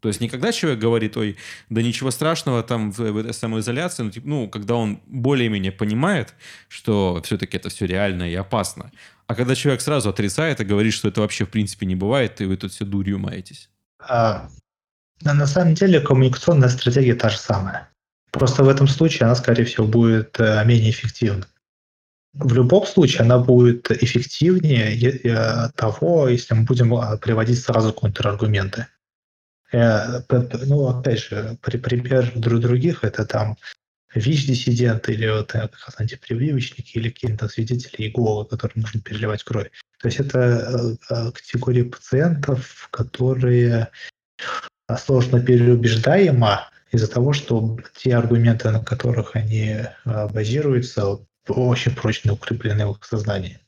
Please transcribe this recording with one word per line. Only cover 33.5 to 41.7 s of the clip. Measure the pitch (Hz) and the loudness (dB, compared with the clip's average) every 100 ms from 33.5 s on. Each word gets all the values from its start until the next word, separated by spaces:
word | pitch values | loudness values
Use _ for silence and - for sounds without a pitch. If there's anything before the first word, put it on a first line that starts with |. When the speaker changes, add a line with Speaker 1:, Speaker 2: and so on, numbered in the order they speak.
| 110 - - _ _ _ | -6 -14 -20 _ _ _
Speaker 2:
вич-диссиденты | - 110 151 139 120 - 117 123 113 - | -4 0 0 0 -2 0 2 2 0 -2
или | 110 110 | -2 -2
вот, | 107 104 | -2 -2
э, | 113 110 | -6 -6
как | _ - | _ -20
раз | - | -8
антипрививочники, | 110 - - 117 143 139 131 - - 117 | -8 -8 -8 -4 -2 -2 -4 -12 -10 -6
или | 113 | -6
какие-то | - 123 107 | -6 -6 -4
там | 107 | -6
свидетели | - 110 123 - - | -6 -4 -4 -6 -10
Иеговы, | 110 110 113 107 | -8 -2 -2 -2
которым | 104 110 107 - | -6 -8 -6 -6
нужно | 110 107 | -6 -6
переливать | - 107 110 107 | -8 -8 -6 -6
кровь. | - 110 101 - - _ | -6 -6 -6 -12 -20 _
То | 117 | -6
есть | - | -4
это, | 143 127 | -2 2
э, | 123 120 110 123 120 113 - | 2 2 0 -4 -4 -6 -6
э, | 117 117 | -6 -6
категория | - - 120 127 | -8 -8 -6 0